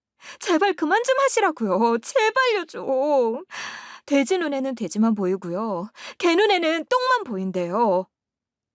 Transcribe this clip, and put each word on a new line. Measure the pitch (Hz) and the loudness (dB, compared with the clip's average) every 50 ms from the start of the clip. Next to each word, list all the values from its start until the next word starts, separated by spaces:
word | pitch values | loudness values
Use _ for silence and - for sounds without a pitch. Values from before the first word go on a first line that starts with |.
| _ _ _ _ - - - - | _ _ _ _ -20 -20 -12 -8
제발 | - - 359 311 370 403 359 | -2 0 2 2 2 2 0
그만 | - 330 294 359 440 480 | 0 0 0 0 0 2
좀 | 494 523 523 | 2 2 2
하시라고요. | 554 523 - 480 403 370 311 320 233 202 180 185 233 233 233 233 | 2 2 2 2 2 2 0 -2 -2 -2 0 2 2 2 2 0
제발요 | - - - 539 440 440 440 523 523 508 440 415 339 | -2 -2 0 2 2 2 2 2 2 2 0 0 -2
좀. | - - - 185 - 269 262 269 302 294 269 240 226 226 269 370 - - - - - - - - - - - - | -6 -10 -8 -4 -2 0 0 2 2 2 2 2 2 0 -4 -8 -12 -14 -12 -12 -12 -12 -14 -16 -18 -20 -20 -4
돼지 | - 285 277 277 - 381 370 | 0 2 2 4 2 2 0
눈에는 | 339 302 285 269 262 269 262 | 0 -2 -2 -2 -2 -4 -4
돼지만 | 240 226 175 - 208 220 226 226 | -4 -6 -4 0 2 2 2 2
보이고요. | 208 196 180 190 190 185 175 170 185 220 226 202 170 185 214 - - - - - - | 2 0 0 -2 -2 -4 -6 -6 -4 -4 -4 -6 -6 -8 -10 -12 -16 -18 -18 -10 -2
개 | - 359 330 | 0 2 4
눈에는 | 339 427 415 403 359 339 311 320 330 294 | 4 4 4 2 2 2 0 0 -2 -2
똥만 | - - 508 508 508 508 494 415 | -2 0 0 2 2 2 0 0
보인대요. | 359 226 185 190 190 175 - 175 170 175 214 240 220 185 180 190 - _ _ _ _ _ _ _ _ _ _ _ _ | -4 -6 -6 -4 -4 -4 -4 -4 -2 0 0 2 2 2 0 0 -4 _ _ _ _ _ _ _ _ _ _ _ _